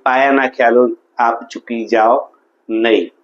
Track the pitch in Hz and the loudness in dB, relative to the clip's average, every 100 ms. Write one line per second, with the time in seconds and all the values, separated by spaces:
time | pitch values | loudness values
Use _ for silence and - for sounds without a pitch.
0 | 131 127 139 139 131 131 120 120 123 117 | -2 0 2 0 -2 0 2 2 0 -2
1 | _ - 120 - - - - 117 110 113 | _ -4 -2 -2 -8 -18 -10 -10 -4 0
2 | 110 135 - _ _ _ - 113 117 107 | 2 0 -2 _ _ _ -8 -2 0 0
3 | 87 _ | -2 _